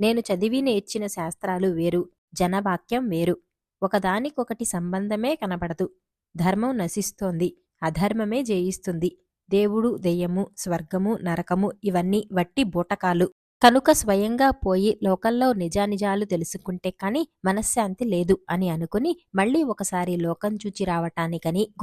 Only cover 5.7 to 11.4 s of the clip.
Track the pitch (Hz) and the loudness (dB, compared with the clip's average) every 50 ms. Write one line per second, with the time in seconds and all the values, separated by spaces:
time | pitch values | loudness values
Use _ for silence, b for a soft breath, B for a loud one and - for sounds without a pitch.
5.7 | 160 - 185 - - _ _ _ _ _ _ _ _ 170 165 185 196 208 233 262 | -2 -2 -4 -4 -4 _ _ _ _ _ _ _ _ 0 0 2 2 2 0 -2
6.7 | 262 226 175 160 - 208 190 - - _ 208 185 170 165 180 - - _ _ _ | -2 -2 -4 -4 -4 -4 -6 -6 -6 _ -4 -4 -2 0 -2 -2 -4 _ _ _
7.7 | _ _ 165 160 160 160 196 208 - - 214 208 220 269 269 220 208 180 180 190 | _ _ -4 -4 0 0 0 0 0 -2 -2 -2 -2 -2 -2 0 0 0 0 -2
8.7 | 185 - - 190 170 160 170 180 - _ _ _ _ _ _ - 190 202 208 208 | -4 -4 -6 -6 -2 -2 -2 -2 -4 _ _ _ _ _ _ 0 2 2 2 2
9.7 | 208 220 220 247 - - 185 175 170 175 175 175 180 190 202 - _ - - 185 | 2 2 2 0 0 0 0 0 0 0 0 0 -2 -2 -2 -4 _ -10 -4 -4
10.7 | 170 170 160 - 196 185 190 208 226 - - 175 165 175 | -4 -4 -4 -4 -2 -2 0 0 -2 -2 -2 -2 -2 -2